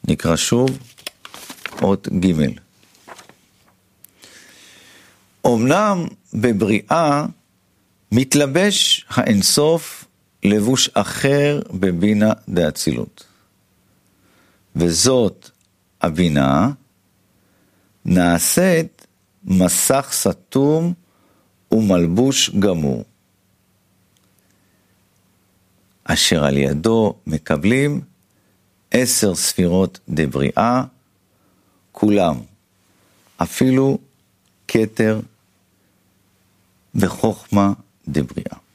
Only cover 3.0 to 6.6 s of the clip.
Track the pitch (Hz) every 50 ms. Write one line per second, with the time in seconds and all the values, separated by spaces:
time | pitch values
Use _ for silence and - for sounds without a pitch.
3 | _ - - - - - _ _ _ _ _ _ _ _ _ _ _ _ _ _
4 | - _ _ _ - - - - - - - - - - - - - - - -
5 | - _ _ _ _ _ _ _ - 127 120 110 117 131 156 196 214 208 196 175
6 | 165 - - _ _ _ - 110 107 123 110 95